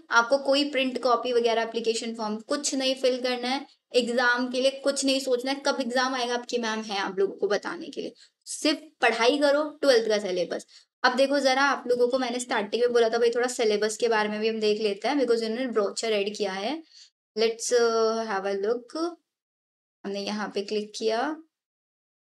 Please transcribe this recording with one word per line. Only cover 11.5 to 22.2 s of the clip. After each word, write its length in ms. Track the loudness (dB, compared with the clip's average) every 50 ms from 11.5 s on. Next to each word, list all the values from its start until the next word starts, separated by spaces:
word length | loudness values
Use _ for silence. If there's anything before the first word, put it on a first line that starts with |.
| 4 4 2
आप 180 | 2 0 0 -2 -2
लोगों 200 | 0 2 2 2
को 100 | 2 0
मैंने 200 | 0 -2 -4 -6
starting 420 | -4 -2 -2 -2 -2 -2 0 0 0
में 80 | 2 4
बोला 140 | 4 4 4
था 80 | 4 2
भाई 120 | 2 2
थोड़ा 180 | 2 2 0 -2
syllabus 480 | 0 0 0 0 2 2 0 -2 0 0
के 100 | 0 2
बारे 220 | 2 2 2 0
में 100 | -2 -2
भी 80 | -2 -2
हम 120 | 0 0
देख 220 | 2 2 2 2
लेते 260 | 0 -2 -2 -2 -2 0
हैं, 80 | 0
because 280 | 2 2 2 2 2 0
इन्होंने 240 | -2 -2 -4 -4 -2
brochure 460 | 0 0 0 0 -2 -4 -2 0 0
add 220 | 0 0 -2 -2 -2
किया 140 | -4 -4 -2
है। 200 | -4 -4 -4 -6 -6 -8 _ _ -20 -20 -20 _ _ _ _ _
Let's, 340 | 0 0 0 0 -2 -2 0 2
uh, 520 | 4 4 4 4 4 2 2 2 0 -2 -2
have 180 | -4 -2 -2
a 80 | -2 -2 -2
look। 400 | 0 -2 -2 -2 -4 -6 -6 -4 -4 -4 -4 -8 _ _ _ _ _ _ _ _ _ _ _ _ _ _ _ _ -10
हमने 160 | -8 -6 -6
यहाँ 320 | -4 -4 -4 -4 -6 -6 -6
पे 60 | -6
click 300 | -6 -4 -4 -4 -4 -6 -8
किया, 260 | -4 -2 0 0 0 -2 -2 -4 -8 -12 _ _ _ _ _ _ _ _ _ _ _ _ _ _ _